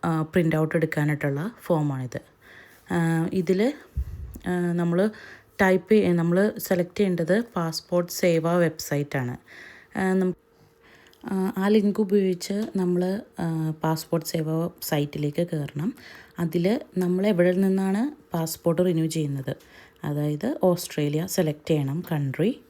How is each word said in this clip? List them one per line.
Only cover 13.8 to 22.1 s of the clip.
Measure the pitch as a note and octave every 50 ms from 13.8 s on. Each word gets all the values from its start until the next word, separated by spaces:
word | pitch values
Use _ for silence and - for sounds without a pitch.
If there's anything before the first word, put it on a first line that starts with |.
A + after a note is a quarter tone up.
| - D#3+ D#3+ D#3 - - - E3 D#3+
സേവാ | - - E3 D#3 D#3 D#3+ D#3+ E3 E3+ - - -
സൈറ്റിലേക്ക് | - E3+ D3 D3 C#3+ - D3+ D3 D3 D3 - F3 F3 -
കയറണം. | D#3 C#3+ C#3+ - C#3+ D3+ A3 - - - - - - - - - -
അതിൽ | E3+ E3+ D#3+ F3 F3 F#3 A3+ - - - - F#3
നമ്മൾ | F3+ F3 F3+ F3+ G3
എവിടെ | G#3+ G#3+ E3+ F3 F#3 F3+
നിന്നാണ് | F#3 G3 F#3+ F#3+ F#3+ F#3+ F#3+ F#3+ G3+ A#3+ D4 D4+ - - _ -
പാസ്പോർട്ട് | E3+ E3 E3 - - _ E3+ E3 D#3+ F3+
റിന്യൂ | F#3 F3 D#3+ D#3+
ചെയ്യുന്നത്, | D#3+ D#3 E3 D3+ D3 C#3+ C#3 C3 - - - - - - - - - _ _ -
അതായത് | D3+ D3 D3 D3 D3+ D3+ D3 - A3+ D4+ - -
ഓസ്ട്രേലിയ | F#3 F3 F3 - - - - D3+ D3 D3 D3+ E3
സെലക്ട് | G3 - - F3 D#3 D3 D3+ - -
ചെയ്യണം | E3 D#3 D#3+ C3+ C#3 F3 F3 -